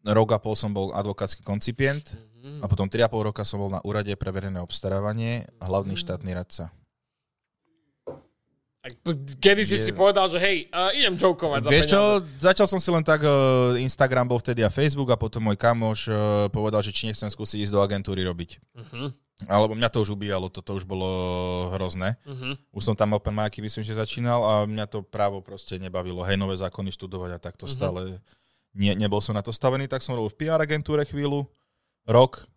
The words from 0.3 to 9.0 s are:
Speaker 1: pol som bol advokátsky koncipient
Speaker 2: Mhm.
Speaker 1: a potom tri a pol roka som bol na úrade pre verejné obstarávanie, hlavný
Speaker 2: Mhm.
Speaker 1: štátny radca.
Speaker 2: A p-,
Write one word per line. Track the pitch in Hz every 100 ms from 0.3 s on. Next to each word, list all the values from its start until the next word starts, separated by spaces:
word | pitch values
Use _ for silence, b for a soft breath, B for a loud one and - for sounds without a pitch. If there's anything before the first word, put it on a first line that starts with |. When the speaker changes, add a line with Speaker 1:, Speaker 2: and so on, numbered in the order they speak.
| 110
Speaker 1:
pol | 110
som | 107 110
bol | 101 95
advokátsky | 60 104 98 98 -
koncipient | - 101 - 117 135 147 - 117 - 120
Speaker 2:
Mhm. | 131 147
Speaker 1:
a | 104
potom | 104 98
tri | 110
a | 113
pol | 113
roka | 107 101
som | 104 101
bol | 101
na | 95
úrade | 101 104 101
pre | 98 -
verejné | 95 98 92
obstarávanie, | 87 - 98 98 104 110 113 120 - _
hlavný | 92 95 98
Speaker 2:
Mhm. | 92
Speaker 1:
štátny | 87 90 95
radca. | 90 90 - 82 _ _ _ _ _ _ _ _ _ _ _ _ _ - - _ _ _ _ _ _
Speaker 2:
A | 127
p-, | -